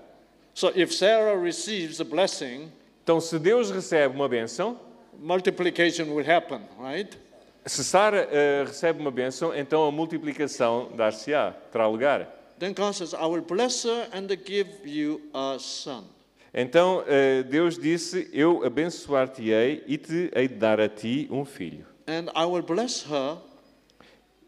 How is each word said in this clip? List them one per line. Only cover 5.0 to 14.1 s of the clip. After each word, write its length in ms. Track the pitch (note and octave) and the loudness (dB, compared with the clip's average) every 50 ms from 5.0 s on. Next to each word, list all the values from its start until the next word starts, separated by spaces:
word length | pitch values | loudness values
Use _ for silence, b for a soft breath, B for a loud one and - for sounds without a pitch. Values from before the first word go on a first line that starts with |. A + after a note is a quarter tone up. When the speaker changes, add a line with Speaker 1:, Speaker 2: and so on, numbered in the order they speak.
| - _ - - | -20 _ -20 -12
Speaker 1:
multiplication 840 | D3 D#3+ F3+ F#3+ F#3 G3+ F#3 - F3+ F3 D#3+ - E3+ E3+ - - D#3+ D3+ D3 | -4 -2 -2 0 0 0 0 0 0 -2 2 2 2 2 2 0 -4 -4 -2
will 120 | D3+ C3+ | -2 2
happen, 360 | C#3+ E3+ E3+ E3+ - C#3 A2+ G2+ - - G#2 | 4 2 2 2 0 -8 -10 -12 -14 -18 -14
right? 380 | B2 C3 C#3+ F3+ G#3 - - - - _ _ - - _ _ _ - | -12 -10 -8 -8 -8 -10 -12 -20 -20 _ _ -20 -20 _ _ _ -12
Speaker 2:
se 180 | - - - C3+ | -8 -6 -6 -2
Sara, 440 | - - F#3 G#3 G#3+ G#3 F#3+ D3+ - | 2 4 4 6 6 4 2 0 2
eh, 320 | D3 D3 D3 C#3+ C#3+ C#3 C#3 | 2 4 4 4 4 2 0
recebe 340 | C3+ - - F3 E3 D#3+ D3 | -2 -4 -2 0 0 0 0
uma 120 | D3+ C#3+ | -4 -4
bênção, 440 | B2 B2 B2+ C3 C3 - E3 E3 G#2+ | -2 -2 -2 -4 -2 -2 -4 -2 -2
então 300 | C#3+ C#3 C3+ D#3+ D#3 D#3 | -2 -2 0 2 2 4
a 60 | D3 | 2
multiplicação 1000 | C#3+ D3+ E3 D#3+ E3+ D3+ - D3 C3+ - D3 C3 - - B2+ A#2 A#2 A#2+ B2 - - | 2 0 -2 -2 -4 -6 -6 -6 -4 -4 -4 -4 0 0 2 2 2 0 -2 -4 -2
dar-se-á, 580 | A2+ A2 G#2+ G#2+ - - C#3 D3 C#3+ A2 F#2 F#2 - - - | 0 0 0 0 -2 -4 -2 0 0 0 0 -4 -8 -12 -6
terá 160 | - A2+ A2+ A2 | 0 2 2 2
lugar. 400 | A2 A2+ C3 C#3+ C3 G2+ F2 - - - - - _ - | 2 2 2 2 2 2 0 -6 -14 -20 -20 -20 _ -8
Speaker 1:
Then 140 | E3+ G3 G3 | -8 -6 -4
God 200 | F#3+ G3+ G#3 G3 | -2 -2 -2 -2
says, 200 | G3 F3 D#3 - | -4 -8 -8 -6
"I 120 | - D#3+ | -4 -2
will 160 | D#3+ F3 E3+ | -2 -2 -2
bless 440 | D#3+ E3+ F3 G3+ A#3+ B3+ B3 - - A#3 | -4 -2 -2 0 0 0 -2 -2 -2 -2
her 200 | A#3 A#3+ A3 A#3 | -2 -4 -4 -8